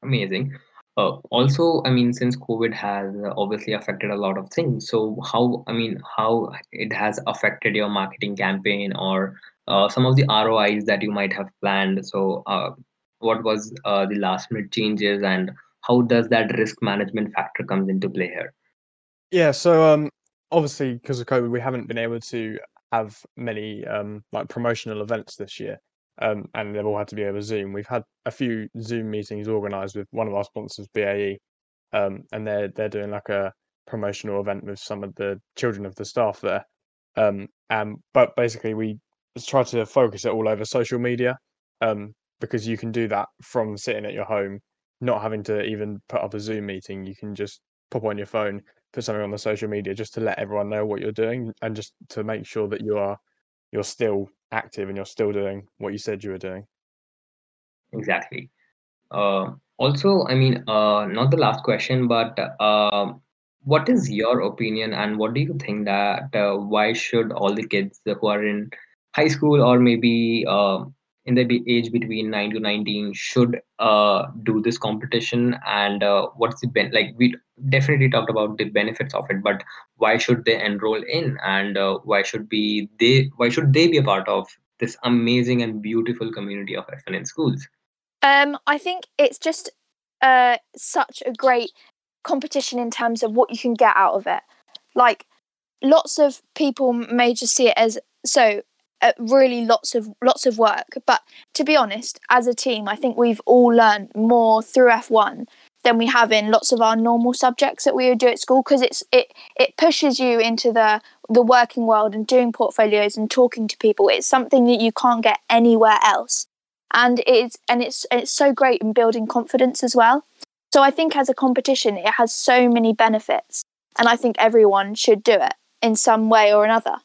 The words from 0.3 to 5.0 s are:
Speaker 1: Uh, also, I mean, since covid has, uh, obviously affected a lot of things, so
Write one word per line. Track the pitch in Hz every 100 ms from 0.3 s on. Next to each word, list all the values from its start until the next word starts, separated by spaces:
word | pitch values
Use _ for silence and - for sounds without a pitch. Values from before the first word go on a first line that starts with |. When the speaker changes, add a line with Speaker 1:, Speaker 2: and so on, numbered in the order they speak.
| 95 139 139 _ _ _ -
Speaker 1:
Uh, | 98 - -
also, | 117 135 139 165 165 131
I |
mean, | 127 120
since | 120 123 123
covid | - 113 117
has, | - 101 101 98 101
uh, | 101 -
obviously | 101 104 -
affected | 107 - 98 104
a | 101
lot | 98 95
of | 95
things, | - 165 113 -
so | 117